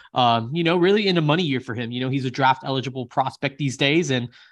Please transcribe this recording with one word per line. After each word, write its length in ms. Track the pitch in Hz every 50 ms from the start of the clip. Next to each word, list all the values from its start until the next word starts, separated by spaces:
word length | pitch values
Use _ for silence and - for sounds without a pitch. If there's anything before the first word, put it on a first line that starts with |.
| - - -
um, 360 | 131 123 120 117 113 113 117 151
you 100 | 175 170
know, 140 | 165 175
really 300 | 180 170 190 202 220 202
in 100 | 190 175
a 40 | 170
money 220 | 156 147 151 185 180
year 160 | 143 131 123
for 160 | - 127 107
him. 160 | 120 117 117
You 100 | 123 123
know, 80 | 131 131
he's 160 | 135 139 127
a 60 | 127
draft 320 | 110 143 135 131 127 - -
eligible 400 | 139 135 135 120 131 120 131 120
prospect 520 | 120 - 143 131 165 - - - 139 139 -
these 180 | 147 135 117
days. 320 | - 147 139 151 175 170 143
And, 200 | 131 123 120 117 - - - -